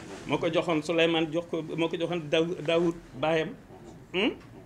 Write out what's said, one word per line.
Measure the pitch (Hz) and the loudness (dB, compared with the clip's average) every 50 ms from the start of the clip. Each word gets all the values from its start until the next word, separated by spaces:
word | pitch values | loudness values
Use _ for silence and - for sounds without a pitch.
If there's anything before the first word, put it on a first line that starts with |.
| - - - - - - | -14 -14 -14 -10 -6 -2
Moo | 135 143 | -2 0
ko | - 170 | 0 2
joxoon | 160 170 160 170 165 151 147 | 2 2 2 2 2 0 0
Souleymane, | - 170 165 165 170 165 165 165 156 147 | 2 4 4 4 4 4 4 2 0 0
jox | 170 170 - | -4 -4 -2
ko, | - 165 156 | -4 -4 -4
moo | 156 - 165 165 165 | -4 -2 0 0 0
ko | 165 | 0
joxoon | 170 165 165 175 175 151 147 | 0 -2 -2 -2 -2 -2 0
Daw-, | 165 160 165 170 180 - 151 | 2 2 2 2 0 -4 0
Daoud | 147 165 165 175 165 - - - - - 127 | 2 4 4 4 4 2 -2 -6 -16 -8 -2
baayam. | 147 156 165 160 156 175 254 - - - - - - - - - - - - | 0 2 2 2 0 -2 -4 -12 -16 -20 -20 -18 -18 -18 -18 -18 -12 -6 -2
Hmm? | 180 208 294 415 - - - - - - | 0 2 0 0 -2 -8 -18 -18 -16 -8